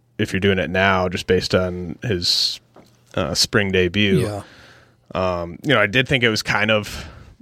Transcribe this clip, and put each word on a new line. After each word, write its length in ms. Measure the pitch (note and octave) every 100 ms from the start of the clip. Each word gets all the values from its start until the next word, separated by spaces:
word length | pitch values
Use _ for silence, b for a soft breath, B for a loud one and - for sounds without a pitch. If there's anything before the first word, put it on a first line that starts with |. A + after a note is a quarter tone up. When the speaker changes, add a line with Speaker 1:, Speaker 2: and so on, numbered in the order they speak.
| _ -
Speaker 1:
if 160 | A2
you're 60 | F#2+
doing 180 | G2 F#2
it 140 | D#2
now, 360 | F#2 G2 F#2 F2+
just 200 | F2+ -
based 260 | F#2 -
on 460 | F#2 F2+ F2+ F2 -
his, 580 | B2+ F#2 F2 - - - _ - - _ _
uh, 220 | - D#2 -
spring 360 | - A2+ G2
debut. 500 | F#2 F#2 G2+ G2+ F#2+
Speaker 2:
Yeah. 200 | G#2+ G#2 - B B B B B _
Speaker 1:
Um, 460 | F2 F#2 F2 E2+ -
you 100 | D3
know, 60 | A#2+
I 60 | G#2
did 220 | B2+ C3
think 160 | C3+
it 60 | A#2+
was 120 | A2
kind 300 | - G#2+ G#2
of 340 | G#2+ G2+ - B B B B